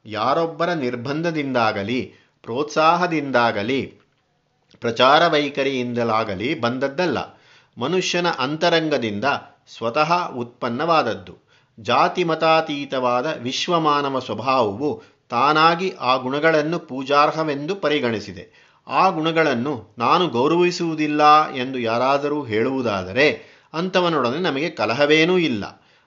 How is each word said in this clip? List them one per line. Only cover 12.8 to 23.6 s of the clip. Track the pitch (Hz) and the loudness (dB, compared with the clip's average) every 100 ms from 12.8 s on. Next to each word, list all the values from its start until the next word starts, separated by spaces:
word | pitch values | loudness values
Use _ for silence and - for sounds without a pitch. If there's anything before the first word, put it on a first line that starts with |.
| 135 135 123 123 139 123 | -6 -2 0 0 -2 -6
ವಿಶ್ವಮಾನವ | 120 131 - 170 156 143 139 131 | -6 -6 -2 0 2 2 0 -4
ಸ್ವಭಾವವು | - 107 127 131 107 104 147 - - _ _ | -4 -4 0 2 0 -2 -6 -6 -12 _ _
ತಾನಾಗಿ | 120 139 156 165 170 190 - | 0 2 4 4 2 -2 -4
ಆ | 127 | 0
ಗುಣಗಳನ್ನು | 131 127 143 160 160 151 170 | 0 -2 0 2 2 0 -4
ಪೂಜಾರ್ಹವೆಂದು | - 131 135 143 156 151 156 139 147 | -6 -8 0 2 4 0 -4 -4 -6
ಪರಿಗಣಿಸಿದೆ. | 196 147 147 123 107 98 92 87 _ _ _ - | -4 -2 0 0 -2 -6 -14 -18 _ _ _ -4
ಆ | 135 190 | 2 2
ಗುಣಗಳನ್ನು | 165 160 160 156 120 139 123 - - | 0 0 2 2 0 -4 -6 -10 -4
ನಾನು | 120 165 170 | 0 2 2
ಗೌರವಿಸುವುದಿಲ್ಲ | 117 147 170 175 175 165 156 151 151 151 151 156 | 0 2 2 2 0 -4 -4 -2 4 6 6 4
ಎಂದು | 135 127 131 | -4 -6 -4
ಯಾರಾದರೂ | 113 117 127 139 147 151 | -2 0 2 0 0 -4
ಹೇಳುವುದಾದರೆ, | 123 107 127 131 117 98 90 113 147 - - - | -2 0 0 -2 -2 -2 -2 2 2 0 -8 -20